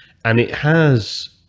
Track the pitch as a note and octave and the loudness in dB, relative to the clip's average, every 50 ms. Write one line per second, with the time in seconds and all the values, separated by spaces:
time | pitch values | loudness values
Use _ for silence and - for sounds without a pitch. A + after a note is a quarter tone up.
0 | - _ _ _ - A2+ A2+ A#2+ A#2 - - - C#3 D3+ D#3+ E3 D#3+ D3 C3 A2+ | -20 _ _ _ -2 0 0 0 0 -2 -4 -4 0 0 2 4 4 4 2 0
1 | G2+ - - - - - _ _ _ | -2 -6 -12 -14 -14 -16 _ _ _